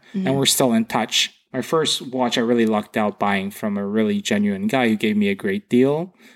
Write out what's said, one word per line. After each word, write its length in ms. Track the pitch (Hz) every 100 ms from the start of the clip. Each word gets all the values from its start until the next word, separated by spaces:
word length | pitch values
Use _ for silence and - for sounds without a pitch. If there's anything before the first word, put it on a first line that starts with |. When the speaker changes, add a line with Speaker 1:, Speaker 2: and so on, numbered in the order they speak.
| _
Speaker 1:
and 120 | 196 185
Speaker 2:
Mm-hmm. 100 | 135
Speaker 1:
we're 80 | 135
still 260 | - 135
in 120 | 113 113
touch." 480 | 127 117 - - - _
My 80 | 127
first 400 | 120 160 143 -
watch 360 | 139 127 123 127
I 40 |
really 240 | 117 120 110
lucked 300 | 107 107 113
out 220 | 107 -
buying 320 | 101 98 98
from 260 | - 110 101
a 80 | 101
really 360 | 110 107 104
genuine 460 | - 104 104 95 107
guy 200 | 135 120
who 80 | 107
gave 220 | 110 104
me 100 | 101
a 80 | 98
great 340 | 104 101 -
deal 440 | 120 135 147 185 _ -